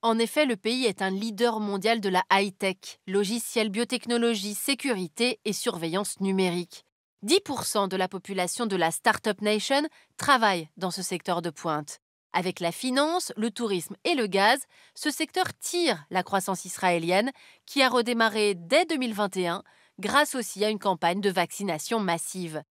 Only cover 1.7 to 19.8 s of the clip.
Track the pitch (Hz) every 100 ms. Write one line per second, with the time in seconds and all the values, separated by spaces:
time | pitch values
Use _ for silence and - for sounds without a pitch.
1.7 | 202 202 233 202 180 - 196 196 - 196
2.7 | 185 - - - 190 202 233 - - 214
3.7 | 196 240 247 233 240 233 226 196 208 -
4.7 | 277 285 214 180 - 240 254 - 196 -
5.7 | 175 165 175 202 - 190 190 185 175 175
6.7 | - _ _ _ _ 202 359 403 269 -
7.7 | 220 196 185 185 190 - 190 180 - 233
8.7 | 190 165 165 - 208 220 196 208 214 -
9.7 | 269 302 _ _ _ - 262 226 185 156
10.7 | - 185 175 180 180 - 175 170 156 170
11.7 | 151 151 - _ _ _ - 185 180 170
12.7 | 170 254 254 302 349 - - 226 - 240
13.7 | 190 - 202 - 330 220 196 196 269 -
14.7 | _ _ - 294 - 320 - 370 - -
15.7 | 349 339 196 147 185 180 196 185 185 185
16.7 | - 190 175 165 180 240 - - _ -
17.7 | - 262 247 226 240 226 214 208 190 170
18.7 | 269 349 311 254 202 208 190 180 170 -
19.7 | _